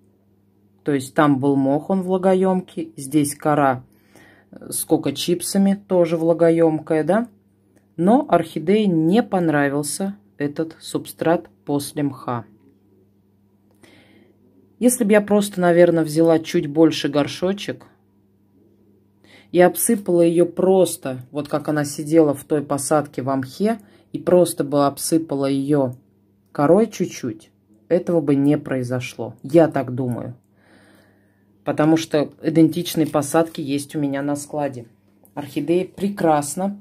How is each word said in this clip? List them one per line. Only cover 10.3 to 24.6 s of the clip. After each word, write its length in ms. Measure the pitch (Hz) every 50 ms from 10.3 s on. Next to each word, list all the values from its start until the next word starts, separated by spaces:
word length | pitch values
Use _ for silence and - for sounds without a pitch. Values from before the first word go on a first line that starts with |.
| _ -
этот 380 | 143 143 147 - 165 165 - -
субстрат 720 | - - - 147 - - - - - 160 170 170 - - _ _ _
после 380 | - 143 143 139 - - 151 147
мха. 420 | 139 131 - - - 123 117 117 - _ _ _ _ _ _ _ _ _ _ _ _ _ _ _ _ _ _ _ _ _ _ _ _ _ _ _ _ _ _ _ _ _ _ _ _ _ _ _ _ _ _ _ _ _ -
Если 240 | 208 247 247 - 233
бы 60 | 196
я 100 | 214 208
просто, 400 | 208 208 208 208 208 202 - 185
наверное, 420 | 180 175 170 170 175 170 165 165 160
взяла 360 | 151 151 160 165 165 165 156
чуть 280 | 156 - - 175 151 147
больше 400 | 143 156 165 160 151 - - 147
горшочек 800 | 143 147 143 - - - - 180 196 202 - - 123 - - - _ _ _ _ _ _ _ _ _ _ _ _ _ _ _ _ _ _ _ _ _ _ _ _ _ _ _ _ _ - _ _ -
и 80 | 170
обсыпала 600 | 180 180 175 - - - 233 202 - - 175 170
ее 240 | 170 170 170 170 175 175
просто, 720 | - - 175 185 190 190 180 165 - - - 139 127 127 - -
вот 160 | - 147 147 -
как 220 | - 151 151 -
она 160 | 151 151 147
сидела 480 | 147 147 - 151 147 160 165 160 147 135
в 100 | 135 -
той 200 | - 156 147 143
посадке 580 | 147 143 139 127 - 160 151 143 147 - -
в 120 | 123 131 135
мхе, 460 | 135 127 127 - - 196 220 233 220 - _ _ _ _ _
и 80 | - 156
просто 440 | - - 180 180 175 170 - -